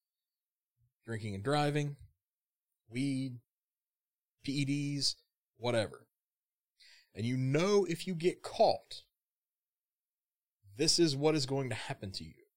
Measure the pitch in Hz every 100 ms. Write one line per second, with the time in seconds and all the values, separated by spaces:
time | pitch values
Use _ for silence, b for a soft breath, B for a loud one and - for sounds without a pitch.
0 | _ _ _ _ _ _ _ _ _ _
1 | - 110 107 98 113 147 147 147 147 143
2 | - _ _ _ _ _ _ _ - 120
3 | 139 131 135 120 _ _ _ _ _ _
4 | _ _ _ _ - 139 139 143 143 143
5 | 131 - _ _ _ - 117 117 92 58
6 | - _ _ _ _ _ _ _ b b
7 | b - 113 127 131 143 185 208 180 165
8 | 185 170 175 - - - 208 - - -
9 | - _ _ _ _ _ _ _ _ _
10 | _ _ _ _ _ _ _ 104 160 -
11 | 165 135 151 156 127 139 131 107 - 139
12 | 98 95 78 - _